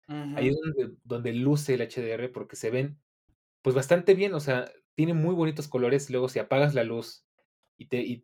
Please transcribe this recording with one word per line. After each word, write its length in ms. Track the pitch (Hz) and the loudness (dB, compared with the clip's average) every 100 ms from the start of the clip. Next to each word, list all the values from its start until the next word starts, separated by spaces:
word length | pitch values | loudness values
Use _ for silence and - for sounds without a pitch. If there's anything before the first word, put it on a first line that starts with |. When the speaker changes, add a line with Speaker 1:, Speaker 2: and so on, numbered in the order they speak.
| - | -12
Speaker 1:
ahí 440 | 147 147 - 127 | -10 -8 -2 0
es 40 | |
Speaker 2:
Ujú. 80 | 147 | 0
Speaker 1:
donde, 340 | 160 151 - - | -4 -4 -6 -8
donde 300 | - 120 120 | -10 -6 -4
luce 420 | 120 131 147 143 | 0 2 2 2
el 80 | 123 | -2
H 180 | 113 127 | -2 -6
D 120 | 113 | -6
R 160 | 113 127 | -4 -6
porque 260 | 113 104 | -8 -14
se 160 | - 113 | -8 -4
ven, 300 | 127 143 - _ _ _ _ _ _ | -2 -4 -8 _ _ _ _ _ _
pues, 120 | 135 | 0
bastante 400 | 131 131 175 185 | 2 4 4 6
bien, 180 | 190 196 | 4 4
o 60 | 160 | -2
sea, 300 | 143 127 120 - _ | 0 -2 -2 -12 _
tiene 200 | - 160 | 0 2
muy 200 | 165 165 | 2 2
bonitos 320 | 180 160 151 147 | 2 0 -2 -4
colores. 420 | 127 123 135 139 | 0 2 2 0
Luego, 180 | 127 127 | -2 0
si 100 | 117 | -2
apagas 360 | - 135 147 | 0 4 4
la 100 | 127 | 2
luz 420 | 113 117 - - _ _ _ _ _ - | 0 -4 -8 -14 _ _ _ _ _ -20
y 100 | - | -6
te, 160 | 123 | -4
y 200 | - 120 | -4 -8